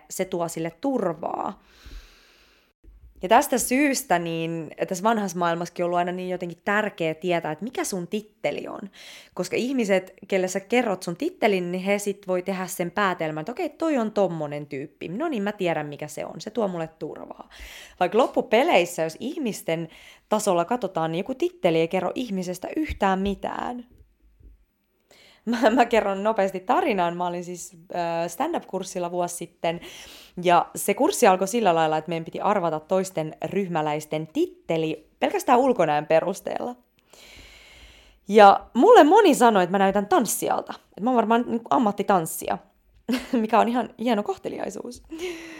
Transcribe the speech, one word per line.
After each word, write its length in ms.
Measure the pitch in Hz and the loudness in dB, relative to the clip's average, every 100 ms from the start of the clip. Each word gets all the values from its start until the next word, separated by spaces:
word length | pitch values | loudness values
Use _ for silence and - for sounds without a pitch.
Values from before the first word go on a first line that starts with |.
| - | -8
se 140 | - | -8
tuo 240 | 185 180 165 | -4 -4 -6
sille 240 | 165 165 - | -6 -8 -4
turvaa. 800 | 277 254 180 160 - - - 196 _ _ - - - _ _ _ _ _ _ _ - - - - | -2 0 -2 -2 -6 -6 -6 -10 _ _ -20 -18 -20 _ _ _ _ _ _ _ -20 -20 -20 -10
Ja 60 | 185 | 4
tästä 300 | 233 285 247 | 4 4 -2
syystä 600 | - 254 294 269 - 175 | 0 2 2 0 0 -2
niin 520 | 170 165 165 165 151 - 170 | -2 -4 -4 -6 -8 -8 -6
tässä 160 | 180 | -2
vanhassa 340 | 220 220 196 175 | 0 0 -2 -2
maailmassakin 460 | 170 170 170 - | -2 -2 -6 -6
on 20 | 175 | -2
ollut 120 | 175 | -2
aina 140 | 175 | -2
niin 160 | 180 180 | -6 -8
jotenkin 300 | 180 175 165 | -8 -8 -8
tärkeä 500 | - 208 208 - 160 | -2 -2 -2 -4 -4
tietää, 380 | 156 180 170 160 | -4 -2 -2 -2
että 120 | 156 | -6
mikä 200 | 226 - | -8 -6
sun 240 | 302 185 175 | -6 -6 -6
titteli 600 | 214 208 _ 147 - - | -8 -8 _ -6 -6 -10
on. 220 | - 196 - - - - | -12 -16 -18 -20 -20 -12
Koska 220 | - 180 - | -8 -4 -4
ihmiset, 560 | 240 262 196 190 185 - - | -2 -2 0 0 -2 -12 -4
kelle 200 | 190 185 | -2 -2
sä 120 | 196 | -4
kerrot 420 | - 247 226 185 | -2 0 0 -4
sun 140 | - 170 | -6 -6
tittelin, 560 | 330 - 214 185 175 | -8 -2 0 0 -2
niin 120 | 185 | -4
he 140 | 190 202 | -2 -2
sit 280 | 202 196 185 | -2 -6 -4
voi 160 | 180 | -4
tehdä 240 | 185 185 185 | -2 -6 -6
sen 240 | - 175 | -6 -4
päätelmän, 520 | 208 196 175 156 156 | -2 -2 -2 -4 -6
että 100 | 156 | -8
okei, 160 | 254 311 | -6 -8
toi 300 | - 330 269 | -4 -2 0
on 140 | 220 | 0
tommonen 540 | 214 185 165 147 147 147 | 0 0 -2 -6 -8 -8
tyyppi. 420 | 135 151 _ - | -10 -10 _ -10
No 200 | 202 330 | -6 -4
niin, 140 | 233 | -4
mä 100 | 196 | -4
tiedän, 340 | - 175 156 147 | -4 -2 -2 -6
mikä 220 | 143 151 | -10 -12
se 180 | - - | -10 -12
on. 140 | 165 | -12
Se 100 | 208 | -8
tuo 180 | 240 202 | -4 -4
mulle 200 | 170 160 - | -4 -8 -10
turvaa. 500 | 151 - - - - - - - - - | -12 -12 -16 -18 -20 -20 -20 -20 -14 -2
Vaikka 180 | 180 214 | 2 2
loppupeleissä, 840 | 285 269 - 220 330 226 170 - | 2 0 2 2 4 4 2 -2
jos 140 | 160 - | -6 -6
ihmisten 680 | 254 349 240 - - 165 165 - - - - | -8 -6 -6 -4 -4 -4 -6 -14 -20 -20 -4
tasolla 360 | 214 208 175 | 0 2 2
katsotaan, 480 | 170 247 190 165 160 | 0 -2 -4 -4 -2
niin 60 | 165 | -2
joku 160 | 233 | -6
titteli 440 | 254 359 - 180 165 | -4 -4 0 2 2
ei 100 | 165 | 2
kerro 240 | 185 180 | 0 -2
ihmisestä 540 | - 247 190 180 175 - - | -4 -6 -6 -6 -8 -8 -6
yhtään 420 | 311 - 196 190 | -6 -2 0 0
mitään. 680 | 202 196 - - 247 247 240 - _ _ _ _ - - _ _ _ _ _ _ _ _ 214 | -2 -4 -6 -6 -8 -10 -14 -20 _ _ _ _ -20 -20 _ _ _ _ _ _ _ _ -6
Mä, 240 | 233 226 | 0 2
mä 140 | 262 | 4
kerron 380 | 233 226 202 196 | 4 2 2 0
nopeasti 380 | 214 214 190 185 | 0 0 -2 -2
tarinan. 560 | 185 311 339 190 170 175 | -2 0 2 0 0 -2
Mä 100 | 180 | -4
olin 180 | 175 | -6
siis, 320 | 175 175 - 165 165 | -10 -14 -16 -20 -10
äh, 340 | 175 170 165 170 | -6 -4 -4 -4
stand-up-kurssilla 800 | - 311 311 - 185 185 185 175 | -4 -4 -4 -6 -8 -6 -6 -4
vuosi 260 | 175 175 - | -4 -4 -6
sitten. 440 | 170 _ 170 170 - - - - - - | -14 _ -4 -4 -10 -18 -20 -20 -16 -2
Ja 240 | 175 170 - 170 | 4 4 2 -2
se 180 | - | -2
kurssi 320 | 202 320 - 214 | 0 0 4 4
alkoi 220 | 185 190 | 4 2
sillä 260 | 240 196 | 0 2
lailla, 220 | 165 156 156 | 4 2 0
että 120 | 156 | -2
meidän 160 | 165 | -6
piti 160 | 165 - | -6 -4
arvata 400 | 185 208 170 156 | 0 0 0 -4
toisten 560 | - 190 185 165 156 - | -2 -2 -2 -4 -6 -6
ryhmäläisten 800 | 160 185 185 165 151 151 151 156 160 | -6 -4 -2 -2 -2 -4 -4 -6 -4
titteli 800 | 294 359 - - 165 160 - - _ | -4 -4 -4 -4 -2 -2 -4 -12 _
pelkästään 380 | 277 392 - 247 | -2 0 2 4
ulkonäön 480 | 269 208 156 147 160 | 4 2 2 0 2
perusteella. 680 | 160 170 196 - - 240 247 _ _ _ - - - - - - - - - _ _ - | 2 2 -4 -8 -8 -8 -12 _ _ _ -20 -20 -20 -20 -20 -20 -20 -20 -20 _ _ 4
Ja 380 | 214 202 - - | 10 10 10 2
mulle 300 | 226 381 440 | 4 10 10
moni 300 | 302 415 381 | 10 8 8
sanoi, 280 | 208 240 202 | 6 6 6
että 80 | 175 | 4
mä 80 | 196 | 4
näytän 280 | 196 202 202 | 2 2 2
tanssijalta. 680 | 359 196 - - - - - | 2 2 -2 -2 -2 -4 -12
Että 240 | _ - | _ -6
mä 100 | 233 | 0
oon 60 | 240 | 0
varmaan 280 | 214 233 233 | 2 2 0
niinku 200 | 226 - | -4 0
ammattitanssija, 880 | 277 214 202 196 190 160 - - 196 - _ _ _ | 0 2 0 0 0 0 -6 -6 -6 -10 _ _ _
<laughs> 340 | - 247 - 247 | -6 -6 -2 -2
mikä 180 | 214 220 | 2 2
on 80 | 208 | 2
ihan 220 | 247 - - | 0 -4 -4
hieno 240 | 240 208 | -2 0
kohteliaisuus. 800 | - 381 - - - 190 240 247 - 320 359 330 330 | -2 -6 -8 -8 -8 -10 -14 -16 -18 -12 -10 -10 -14